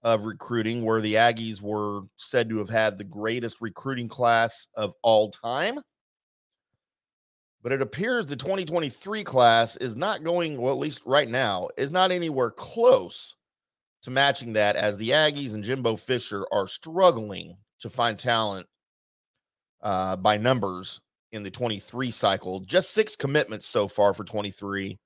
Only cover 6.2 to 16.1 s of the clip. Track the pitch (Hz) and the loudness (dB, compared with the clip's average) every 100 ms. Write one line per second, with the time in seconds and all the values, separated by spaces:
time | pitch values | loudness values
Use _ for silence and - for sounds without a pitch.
6.2 | _ _ _ _ _ _ _ _ _ _ | _ _ _ _ _ _ _ _ _ _
7.2 | _ _ _ _ 120 135 127 - 214 247 | _ _ _ _ -4 -2 -2 -2 -2 -2
8.2 | 165 139 135 196 170 170 151 - 196 214 | -2 -6 -4 -4 -2 -2 -2 -6 -8 -6
9.2 | 202 131 120 113 113 - 127 110 190 214 | 0 6 8 8 4 0 -6 -4 -4 -4
10.2 | 160 175 165 143 123 131 147 139 - 147 | -2 0 0 -2 -2 0 -4 -8 2 2
11.2 | 127 123 123 92 90 - 139 175 185 180 | 4 0 0 0 -4 -4 -2 2 2 2
12.2 | 165 135 120 - - - 226 113 90 - | -2 0 -2 -2 -12 2 6 6 2 -12
13.2 | - - _ _ _ _ _ _ - 131 | -16 -18 _ _ _ _ _ _ -4 2
14.2 | 139 135 135 107 104 104 107 101 110 143 | 2 2 -2 2 2 2 0 -2 0 2
15.2 | 156 143 139 107 104 135 120 110 - | 2 0 -8 -8 -6 -2 -2 -4 -2